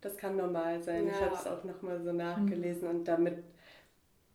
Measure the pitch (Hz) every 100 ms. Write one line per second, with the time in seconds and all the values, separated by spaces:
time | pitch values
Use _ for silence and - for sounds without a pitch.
0 | 202 196 196 190 180 170 165 170 170 170
1 | 170 175 185 185 - 170 190 - 185 175
2 | 170 175 170 175 202 175 175 175 175 170
3 | 170 165 170 170 - - - - - _
4 | _ _ _